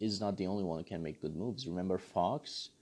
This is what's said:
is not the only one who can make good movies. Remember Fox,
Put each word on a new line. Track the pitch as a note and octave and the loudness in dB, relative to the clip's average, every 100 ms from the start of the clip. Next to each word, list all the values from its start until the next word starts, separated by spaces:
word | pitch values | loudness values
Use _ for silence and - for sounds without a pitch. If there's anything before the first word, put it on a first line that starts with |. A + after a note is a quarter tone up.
is | A2 G2 | 0 2
not | G#2 F#2+ | 0 2
the | F#2 | 2
only | G2+ | 2
one | F#2 D#2+ | 0 -2
who | |
can | E2+ E2+ | -2 -4
make | D#2+ D2+ | -4 -2
good | D2+ D2+ | -4 -2
movies. | A2+ A2+ C3 | -2 -2 -4
Remember | F2+ F#2 F#2 | -2 2 0
Fox, | - F#2+ F2+ C#3+ - - - - | 2 2 4 2 -4 -8 -10 -14